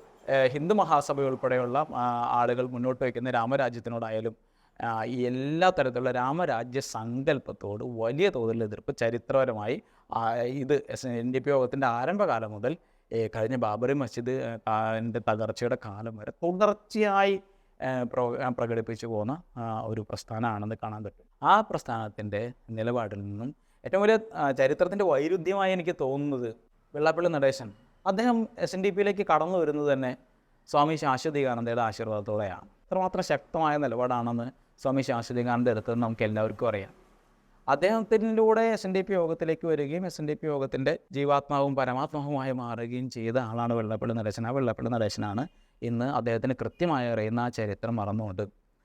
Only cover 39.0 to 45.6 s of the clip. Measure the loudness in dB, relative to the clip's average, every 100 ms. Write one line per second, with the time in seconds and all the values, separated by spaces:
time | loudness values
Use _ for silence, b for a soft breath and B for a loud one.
39 | 0 0 0 0 -2 0 0 0 0 -4
40 | -4 -4 -4 -4 -2 -2 -2 -2 0 -2
41 | -4 -2 2 2 2 0 2 2 0 0
42 | -4 -4 -4 -2 -2 -4 -6 -6 -6 -6
43 | -6 -4 -2 0 0 -2 0 0 0 -2
44 | -2 -2 -2 -4 -2 0 0 0 -2 0
45 | -2 -2 -4 -4 -6 _